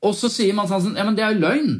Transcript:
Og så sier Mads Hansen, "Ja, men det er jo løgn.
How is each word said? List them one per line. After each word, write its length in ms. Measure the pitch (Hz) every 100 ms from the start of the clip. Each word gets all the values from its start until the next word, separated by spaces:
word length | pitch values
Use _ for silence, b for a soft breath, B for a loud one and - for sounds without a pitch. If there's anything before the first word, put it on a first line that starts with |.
Og 120 | 202
så 160 | 202 240
sier 240 | - 202
Mads 160 | 208 202
Hansen, 240 | 196 185 -
"Ja, 80 | 202
men 100 | 214
det 60 | 220
er 80 |
jo 80 | 214
løgn. 300 | 165 269 294 120